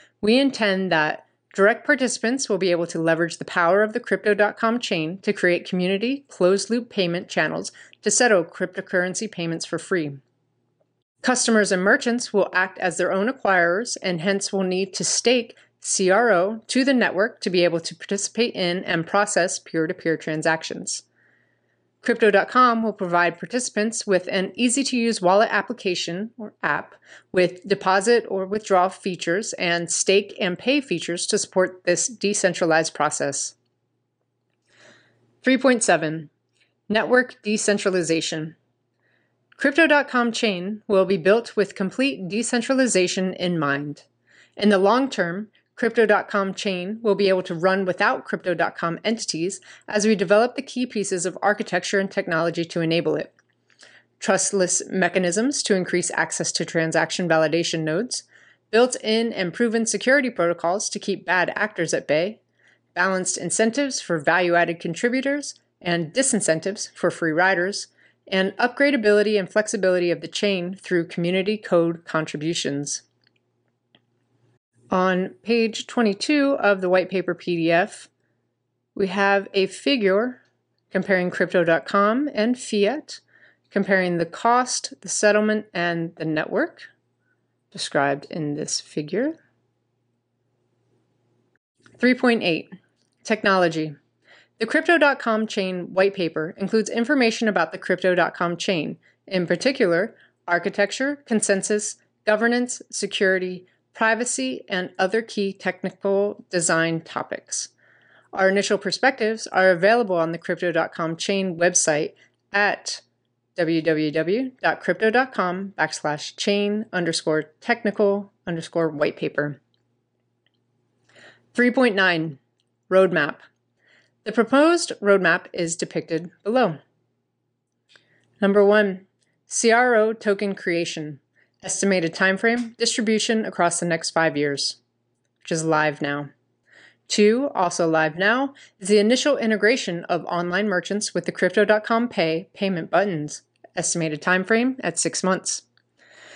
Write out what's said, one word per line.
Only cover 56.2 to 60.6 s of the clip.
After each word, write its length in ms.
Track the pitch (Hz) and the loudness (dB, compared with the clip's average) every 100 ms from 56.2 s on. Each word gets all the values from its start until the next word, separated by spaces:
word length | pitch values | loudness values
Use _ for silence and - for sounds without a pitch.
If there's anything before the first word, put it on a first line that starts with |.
| 160 - 165 | -4 -4 -4
to 140 | - 165 | -4 -4
transaction 640 | 170 160 165 165 - 175 | -2 0 0 0 -2 0
validation 560 | 160 156 170 170 165 156 | 2 2 0 -2 -2 -2
nodes, 380 | 165 247 - - _ _ _ _ | -2 -4 -8 -12 _ _ _ _
built-in 600 | 220 254 - 214 220 233 | 2 2 2 -2 0 0
and 220 | - 180 | -2 -4
proven 320 | - 240 226 220 | 0 0 0 -2
security 440 | 196 - 285 254 | -2 2 2 2
protocols 600 | - 170 170 | 0 0 0